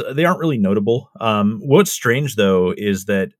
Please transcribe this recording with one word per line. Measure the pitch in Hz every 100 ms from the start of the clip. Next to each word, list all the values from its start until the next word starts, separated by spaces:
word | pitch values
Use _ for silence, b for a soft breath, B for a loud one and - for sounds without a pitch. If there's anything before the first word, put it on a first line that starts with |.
| -
they | 139
aren't | 170 180
really | 165 123
notable. | 95 104 104 120 - -
Um, | 113 107 104 110
what's | 135 160 196
strange, | - 120 127 143 104
though, | 98 92 90 87
is | 104 95 104
that | 98 92